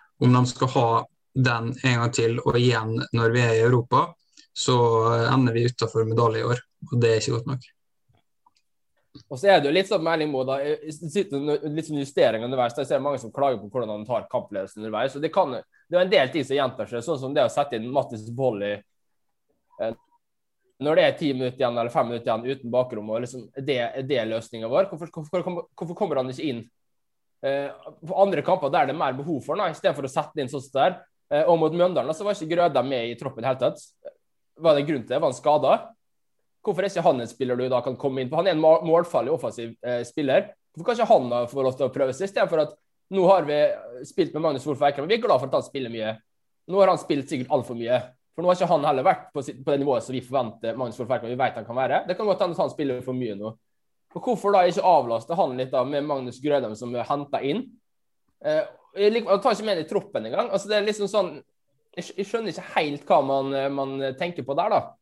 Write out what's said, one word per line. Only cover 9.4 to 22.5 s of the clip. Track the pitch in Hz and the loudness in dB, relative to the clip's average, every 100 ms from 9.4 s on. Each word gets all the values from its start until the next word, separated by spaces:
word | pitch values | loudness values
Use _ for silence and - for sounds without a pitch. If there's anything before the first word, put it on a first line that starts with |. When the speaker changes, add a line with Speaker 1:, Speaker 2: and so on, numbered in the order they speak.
| 196 | 6
Speaker 2:
er | 180 | 6
det | 143 | 6
jo | |
litt | 170 190 | 2 2
sånn | 196 | 0
med | 165 | 0
Erling | 160 151 | 0 0
Moe | 135 127 | -2 -2
da, | 139 | -2
eh, | 143 151 156 | -2 -4 -6
s-, | 147 165 | -12 -6
sitter | 202 196 139 | -4 -2 -2
no-, | 147 151 | -2 -2
litt | 151 156 156 | -2 -6 -4
sånn | 147 | -6
justering | 139 - 135 110 | -4 2 4 2
underveis, | 120 131 120 | -2 -2 -2
da | 151 | -2
jeg | 135 | -2
ser | 147 | -2
mange | 143 135 | -2 -4
som | 113 | -8
klager | 120 139 117 | -2 0 -2
på | 101 | -6
hvordan | 127 107 | -6 -6
han | 107 107 | -8 -4
tar | 117 - | -6 -4
kampledelsen | - - 101 95 107 | -6 -6 -8 -8 -10
underveis, | 110 107 135 139 | -8 -4 -4 -4
og | |
det | 156 | -2
kan, | 190 160 | 0 0
det | 113 - _ _ 175 | -2 -12 _ _ 0
er | 185 | 4
en | |
del | 196 131 | 4 4
ting | 156 131 | 0 -2
som | 135 | 0
gjentar | 131 - 101 | 0 -4 -6
seg, | 117 | -6
sånn | 117 147 | -4 -4
som | 131 147 | -2 2
det | |
å | 120 | 2
sette | - 143 - | 2 -2 -4
inn | 120 | -2
Mattis | 139 127 113 110 120 | -2 -2 -8 -10 -2
Volley, | 131 104 101 101 - _ _ _ _ _ _ _ _ - | -2 0 -4 -6 -10 _ _ _ _ _ _ _ _ -8
eh, | 196 - _ _ _ _ _ _ _ _ | -8 -8 _ _ _ _ _ _ _ _
når | 143 165 | 2 4
det | |
er | 151 131 | 4 2
ti | 156 127 | -2 0
minutter | 127 123 | -2 0
igjen | 123 120 | 0 0
eller | 117 | 0
fem | 160 117 | 0 0
minutter | 120 120 | -2 -2
igjen | 113 120 | -2 -2